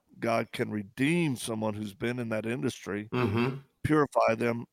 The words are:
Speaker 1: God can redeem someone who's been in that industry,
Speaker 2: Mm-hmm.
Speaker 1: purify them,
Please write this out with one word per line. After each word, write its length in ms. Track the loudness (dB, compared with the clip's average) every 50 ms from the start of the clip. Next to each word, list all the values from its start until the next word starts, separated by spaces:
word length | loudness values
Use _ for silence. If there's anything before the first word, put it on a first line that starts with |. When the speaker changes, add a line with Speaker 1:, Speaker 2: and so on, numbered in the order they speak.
| _ _ -10 -4
Speaker 1:
God 340 | -2 0 2 0 0 -2
can 180 | -2 -4 -2 -2
redeem 640 | -2 -4 -6 -6 -2 0 2 2 4 4 2 2 0
someone 380 | -2 -4 -4 -4 -2 -2 -2 -2
who's 200 | -2 -6 -8 -6
been 240 | -4 -4 -2 -2 -2
in 100 | -4 -2
that 160 | -2 -2 -2
industry, 600 | -2 -2 0 -2 -2 -2 -4 -6 -6 -4 -4 -4 -2
Speaker 2:
Mm-hmm. 440 | -2 0 0 2 2 2 0 0 -2 -6 -12 _ _ _ 0
Speaker 1:
purify 500 | 2 4 4 4 4 4 4 4 4 4
them, 320 | 2 0 0 -2 -2 -6 -8